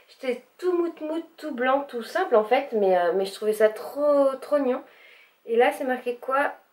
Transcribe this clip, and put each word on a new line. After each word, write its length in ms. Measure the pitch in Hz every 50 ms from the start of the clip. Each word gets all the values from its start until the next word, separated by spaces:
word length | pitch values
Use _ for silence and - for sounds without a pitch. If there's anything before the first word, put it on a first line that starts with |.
| _
J'étais 360 | _ - _ 269 254 240 247 - _ _
tout 140 | _ 349 370
mout 300 | 359 339 339 339 - -
mout, 240 | 311 311 320 330 320 - _
tout 160 | - 302 302 254
blanc, 280 | 233 247 262 269 285
tout 220 | 277 - 247 233 226
simple 320 | - - 339 370 - 247
en 80 | 214 214
fait, 260 | - 247 285 277 -
mais, 260 | 233 208 196 190 185
euh, 140 | 180 175 170 175
mais 120 | 196 196
je 80 | 196 -
trouvais 200 | - 214 214 214
ça 160 | 214 214 214
trop, 640 | 214 - - - - 285 294 294 285 285 277 269 262 -
trop 180 | - - 294 285
mignon. 220 | 269 247 262 269 - - - _ - - - - - _ _ _ _
Et 100 | - 233
là 160 | 233 254 294
c'est 120 | 294 - 277
marqué 320 | 254 254 240 - 247 240
quoi ? 380 | - - 262 269 285 285 - - - _ _